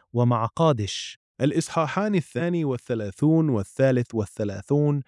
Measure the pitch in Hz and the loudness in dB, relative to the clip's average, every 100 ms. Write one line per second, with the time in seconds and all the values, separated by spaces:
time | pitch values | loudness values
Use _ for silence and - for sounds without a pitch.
0 | _ 120 120 117 113 - 165 117 101 - | _ 0 2 2 -2 0 2 2 -2 -8
1 | - - _ - 139 165 - 170 147 185 | -14 -18 _ -2 -2 0 -2 -2 -2 -2
2 | 214 190 - 120 175 175 143 123 - 113 | 0 -2 -2 -4 -2 -2 -2 -4 -4 -6
3 | 104 - 151 160 156 113 - - 135 123 | -6 0 2 4 2 0 -2 0 2 2
4 | 117 113 101 - 104 98 - 143 147 143 | 0 -2 -4 -4 -6 -6 -2 0 2 0